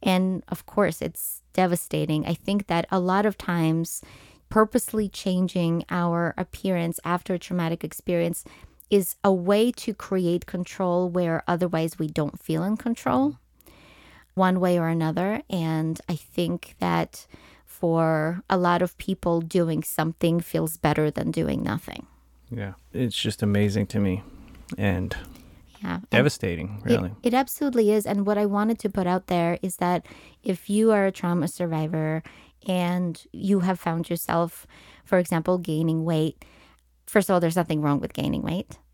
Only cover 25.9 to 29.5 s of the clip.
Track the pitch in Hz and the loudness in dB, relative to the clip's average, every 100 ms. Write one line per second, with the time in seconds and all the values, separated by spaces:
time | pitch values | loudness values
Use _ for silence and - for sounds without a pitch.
25.9 | 180 202 - 139 - 98 85 95 104 107 | -8 0 2 2 0 -4 -4 -6 -8 0
26.9 | 120 92 - 247 247 262 - 294 247 214 | 0 0 -4 -2 0 -2 -2 -2 2 2
27.9 | 214 208 202 202 208 208 202 214 226 208 | 2 0 -2 0 0 0 0 0 -2 -2
28.9 | 196 180 180 - 180 170 | -2 0 0 0 0 2